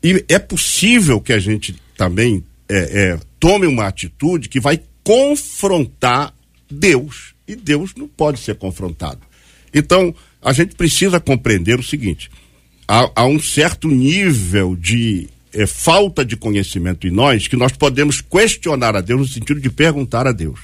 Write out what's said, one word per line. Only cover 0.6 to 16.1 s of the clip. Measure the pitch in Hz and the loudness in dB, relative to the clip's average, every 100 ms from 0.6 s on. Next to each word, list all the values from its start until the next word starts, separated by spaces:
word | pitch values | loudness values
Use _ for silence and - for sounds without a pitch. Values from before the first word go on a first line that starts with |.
| - - 202 240 175 110 | -4 0 2 4 4 2
que | - | 2
a | 113 | -2
gente | 95 104 - 87 _ - | 0 -4 -6 -14 _ -4
também, | 90 90 120 101 - _ _ | -2 0 0 0 -4 _ _
é, | 101 | -2
é, | 85 98 95 85 - _ | -2 0 0 -2 -8 _
tome | 165 202 180 | 4 4 2
uma | 127 101 | 0 -2
atitude | - 87 - 151 180 113 | -6 -12 -4 -2 -2 -2
que | - | -2
vai | 117 135 - _ | 0 -2 -4 _
confrontar | - 226 277 294 - - 202 180 123 - 127 123 143 _ _ _ _ | 2 4 4 0 -6 -4 0 0 -2 -2 0 0 -2 _ _ _ _
Deus. | 143 185 135 151 - - _ - | -2 2 2 0 -14 -20 _ -20
E | 220 | -16
Deus | 185 147 185 233 | -2 -2 -2 -12
não | 294 | -16
pode | - 151 135 | -2 -2 -2
ser | - | -6
confrontado. | 101 95 87 92 78 78 64 - _ _ _ _ | -8 -8 -8 -10 -8 -10 -12 -20 _ _ _ _
Então, | 143 151 180 180 170 _ _ | -2 2 2 2 -4 _ _
a | - | -2
gente | 131 170 | 0 0
precisa | - 170 - 190 180 | 0 -2 0 0 0
compreender | - 131 123 101 85 123 | 0 -2 2 0 2 -2
o | |
seguinte: | 123 151 110 80 - - _ _ _ _ - | -2 -6 -4 -6 -10 -20 _ _ _ _ 0
há, | 107 127 | 2 2
há | - 123 | 2 2
um | 151 | 2
certo | - - 160 - 160 | 0 0 0 0 0
nível | 135 131 185 190 131 90 101 92 90 | 2 2 2 2 0 0 0 0 -2
de, | 87 117 117 95 87 - _ | -2 0 0 -2 -6 -16 _
é, | - 101 | -4 -4
falta | - - 170 202 | 0 2 4 4